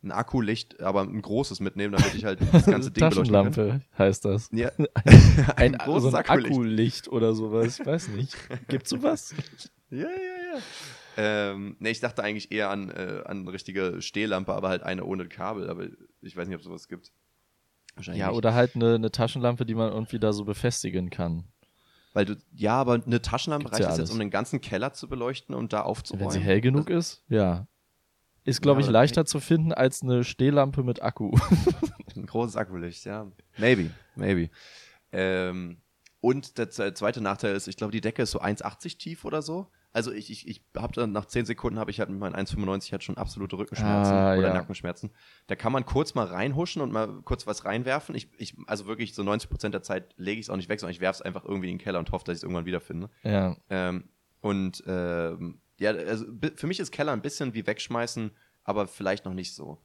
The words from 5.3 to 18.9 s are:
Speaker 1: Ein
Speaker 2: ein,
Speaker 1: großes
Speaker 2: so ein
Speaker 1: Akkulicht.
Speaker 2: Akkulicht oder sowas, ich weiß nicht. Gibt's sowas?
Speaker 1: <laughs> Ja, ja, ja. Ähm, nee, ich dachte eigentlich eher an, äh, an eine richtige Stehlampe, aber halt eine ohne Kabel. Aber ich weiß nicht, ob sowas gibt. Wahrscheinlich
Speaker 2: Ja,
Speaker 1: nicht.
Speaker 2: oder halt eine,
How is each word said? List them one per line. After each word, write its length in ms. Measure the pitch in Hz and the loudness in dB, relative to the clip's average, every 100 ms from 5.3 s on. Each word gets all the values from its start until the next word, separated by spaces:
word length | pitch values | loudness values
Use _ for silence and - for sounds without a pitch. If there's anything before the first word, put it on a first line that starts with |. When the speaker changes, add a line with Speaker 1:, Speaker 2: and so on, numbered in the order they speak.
| - 135 - | 12 6 6
Speaker 1:
Ein 180 | 123 | 4
Speaker 2:
ein, 40 | 131 | 4
Speaker 1:
großes 320 | - 156 123 | 0 2 4
Speaker 2:
so 40 | 156 | 2
ein 80 | |
Speaker 1:
Akkulicht. 260 | 156 151 120 | 4 4 4
Speaker 2:
Akkulicht 560 | 139 117 110 117 - - | 2 2 2 2 0 -4
oder 260 | 123 113 | 0 2
sowas, 440 | 110 110 110 117 120 | 2 0 0 0 -2
ich 60 | - | -4
weiß 220 | 113 - | -4 -4
nicht. 280 | 104 135 - - 123 - | -6 -6 -8 -12 -12 -6
Gibt's 220 | 135 - | -6 -4
sowas? 440 | 254 285 320 - 151 | -2 0 -2 -6 -10
Speaker 1:
<laughs> 40 | - - - _ _ | -12 -12 -20 _ _
Ja, 100 | 123 | -10
ja, 80 | 202 370 370 370 349 | -8 -8 -10 -10 -10
ja. 40 | 302 190 - - - - - | -10 -12 -16 -18 -20 -16 -4
Ähm, 600 | 107 104 101 98 101 - | -2 0 -2 -6 -10 -8
nee, 120 | 107 | -6
ich 100 | 113 | -4
dachte 200 | 123 117 | -6 -4
eigentlich 260 | 104 107 - | -6 -6 -6
eher 200 | 107 104 | -4 -2
an, 200 | 101 98 | -4 -6
äh, 320 | - 92 98 | -8 -8 -8
an 140 | - 98 | -10 -12
eine 100 | 90 | -10
richtige 500 | 95 - 95 95 90 | -12 -8 -4 -4 -4
Stehlampe, 500 | 90 - 107 95 95 | -8 -4 -2 -2 -4
aber 160 | 98 95 | -2 0
halt 140 | 90 | 0
eine 220 | - 92 | -4 -6
ohne 240 | 90 95 87 | -6 -6 -8
Kabel. 420 | - 92 107 92 | -8 -8 -6 -8
Aber 160 | 87 92 87 - _ | -8 -10 -14 -20 _
ich 140 | - 90 | -18 -10
weiß 120 | 87 | -8
nicht, 80 | 90 | -8
ob 60 | |
sowas 240 | 82 87 - | -12 -18 -14
gibt. 240 | 90 _ _ _ _ _ _ _ _ - | -16 _ _ _ _ _ _ _ _ -20
Wahrscheinlich 240 | - 92 87 | -18 -10 -6
Speaker 2:
Ja, 100 | 95 | -4
Speaker 1:
nicht. 60 | 117 | 0
Speaker 2:
oder 160 | 113 | 2
halt 220 | 117 123 | 4 2
eine, 220 | - 117 | 2 2